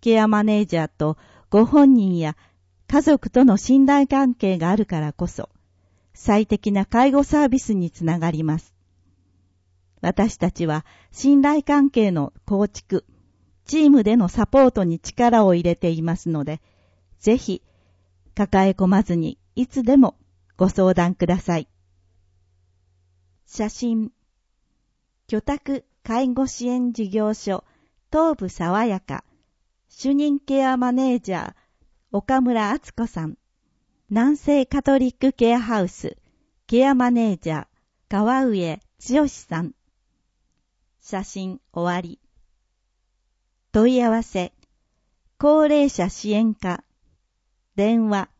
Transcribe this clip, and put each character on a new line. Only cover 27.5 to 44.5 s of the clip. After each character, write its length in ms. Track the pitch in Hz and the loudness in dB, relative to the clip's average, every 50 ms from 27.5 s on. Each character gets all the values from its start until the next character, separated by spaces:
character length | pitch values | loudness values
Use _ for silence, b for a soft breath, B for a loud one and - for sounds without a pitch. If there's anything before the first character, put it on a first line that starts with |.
| 196 185 - _ _ _ _ _ _ _ _ _ | -8 -8 -8 _ _ _ _ _ _ _ _ _
東 260 | - 311 320 330 311 | -2 0 0 0 -2
部 120 | - 202 180 | -4 -6 -12
爽 340 | - - 175 165 180 208 226 | -8 -6 -4 -2 -2 -2 -2
や 160 | 240 202 185 | -2 -4 -6
か、 240 | _ - 139 - - _ _ _ _ _ _ _ _ _ _ _ _ _ | _ -10 -12 -12 -12 _ _ _ _ _ _ _ _ _ _ _ _ _
主 240 | _ - - 262 285 | _ -10 -4 -2 -2
任 280 | 277 294 302 285 277 | 0 0 0 -2 -4
ケ 260 | _ - 269 269 269 | _ -2 -2 0 0
ア 100 | 262 262 | 0 0
マ 160 | 254 247 247 247 | 0 -2 -2 -2
ネ 220 | 247 262 269 247 | 0 0 0 -2
ー 60 | 240 | -2
ジ 120 | - - 190 | -4 -6 -8
ャ 200 | 165 - - - | -8 -8 -10 -14
ー、 20 | _ _ _ _ _ _ _ _ _ _ _ | _ _ _ _ _ _ _ _ _ _ _
岡 320 | - 202 - - 262 269 254 | -8 -8 -4 -2 -2 0 0
村 280 | 240 247 226 214 208 214 | 0 0 -2 -2 -2 -4
敦 200 | 294 _ - - | -6 _ -12 -10
子 140 | - 233 | -8 -8
さ 180 | 226 _ - 160 | -8 _ -8 -10
ん。 140 | 156 - _ _ _ _ _ _ _ _ _ _ _ _ _ _ _ | -10 -10 _ _ _ _ _ _ _ _ _ _ _ _ _ _ _
南 260 | 208 214 233 269 302 | -2 0 2 2 0
西 300 | 285 - - 285 285 262 | 0 0 0 0 0 0
カ 160 | - - 285 269 | 0 -4 -4 0
ト 160 | - 277 269 | 2 2 2
リ 140 | 262 254 - | 2 -2 -4
ッ 40 | |
ク 160 | _ - 262 262 | _ -2 -2 0
ケ 220 | _ 240 226 233 | _ 0 2 2
ア 60 | 247 | 0
ハ 200 | 233 214 233 214 | -2 -4 -4 -2
ウ 80 | 185 175 | -2 -4
ス、 300 | - - - - - _ _ _ _ _ _ _ _ _ _ | -6 -10 -14 -14 -14 _ _ _ _ _ _ _ _ _ _
ケ 200 | _ 226 233 262 | _ 2 2 4
ア 80 | 277 277 | 4 2
マ 160 | 254 247 247 | 2 2 0
ネ 220 | 240 233 233 220 196 | 0 0 0 0 -2
ー 60 | 165 | -4
ジ 120 | - 165 | -6 -8
ャ 120 | 160 151 - | -8 -8 -8
ー、 40 | _ _ _ _ _ _ _ _ _ | _ _ _ _ _ _ _ _ _
川 340 | - 196 214 220 254 269 269 | -4 -2 0 0 0 0 0
上 360 | 254 220 196 175 165 156 - _ _ _ _ - - | 0 -2 -2 -4 -4 -6 -10 _ _ _ _ -10 -2
剛 200 | 240 285 302 277 | 0 0 0 0
さ 340 | - - - _ 160 - 175 | -4 -10 -16 _ -8 -8 -8
ん。 120 | 165 - _ _ _ _ _ _ _ _ _ _ _ _ _ _ _ _ _ _ _ _ _ _ _ _ _ | -8 -10 _ _ _ _ _ _ _ _ _ _ _ _ _ _ _ _ _ _ _ _ _ _ _ _ _
写 240 | _ - - 190 196 | _ -12 -10 -10 -10
真 360 | - - 196 190 185 185 - _ _ _ | -10 -12 -12 -12 -12 -12 -14 _ _ _
終 220 | 170 175 175 175 | -6 -4 -4 -4
わ 60 | 175 | -6
り。 200 | 180 170 - _ _ _ _ _ _ _ _ _ _ _ _ _ _ _ _ _ _ _ _ _ _ _ _ _ _ _ _ _ _ _ _ | -8 -10 -16 _ _ _ _ _ _ _ _ _ _ _ _ _ _ _ _ _ _ _ _ _ _ _ _ _ _ _ _ _ _ _ _
問 220 | 214 220 247 254 | 2 2 4 4
い 80 | 247 240 | 2 0
合 80 | 233 | 0
わ 120 | 220 226 226 | -2 -2 -4
せ。 300 | - - 190 180 - | -6 -6 -8 -8 -8